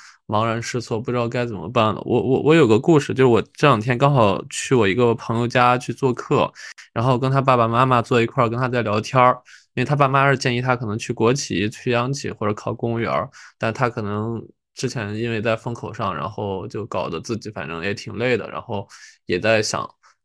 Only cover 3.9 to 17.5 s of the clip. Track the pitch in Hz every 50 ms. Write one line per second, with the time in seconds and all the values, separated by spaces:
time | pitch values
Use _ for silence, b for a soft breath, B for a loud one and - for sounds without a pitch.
3.9 | 123 117 139 143 147 131 110 101 92 - - - - - - - 139 123 107 98
4.9 | 90 120 123 117 113 - - - 113 117 120 117 - 131 123 123 123 131 - -
5.9 | 120 - - 127 120 - - - 147 117 - - B B B B B B B B
6.9 | - 117 113 131 127 117 131 131 135 139 131 135 127 120 113 113 117 120 131 131
7.9 | 127 120 110 - 131 120 117 113 - 139 120 113 113 120 131 123 123 123 113 107
8.9 | 104 110 113 - - 131 123 127 123 - b b b b b b - 127 127 120
9.9 | 147 139 143 131 135 139 135 139 135 127 - 131 120 120 123 131 123 117 123 107
10.9 | 101 113 - - 120 - 113 113 135 143 - - 104 87 101 107 - - - 127
11.9 | 120 120 120 131 139 - - 101 95 - 110 104 107 - - 110 113 - 117 117
12.9 | 117 117 113 90 67 73 101 139 b b b b b b 110 113 110 - 131 120
13.9 | 113 117 107 101 104 104 110 113 117 107 - - - _ _ _ _ - - 123
14.9 | - 120 107 101 107 110 117 117 117 110 104 117 113 110 - 123 117 - - 80
15.9 | 113 - 113 98 87 73 73 87 - - 107 101 95 92 101 120 - 113 98 -
16.9 | - 95 - 71 82 80 - - 117 104 - 107